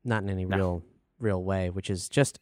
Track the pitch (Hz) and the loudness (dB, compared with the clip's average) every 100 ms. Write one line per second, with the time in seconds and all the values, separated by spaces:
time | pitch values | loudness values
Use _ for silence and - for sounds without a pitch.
0 | 123 110 101 95 92 95 92 87 - _ | 0 -2 0 -2 0 2 2 0 -6 _
1 | _ _ 113 92 92 95 92 92 - 92 | _ _ -2 0 0 0 0 -4 -4 -4
2 | - - 135 - | 0 2 2 0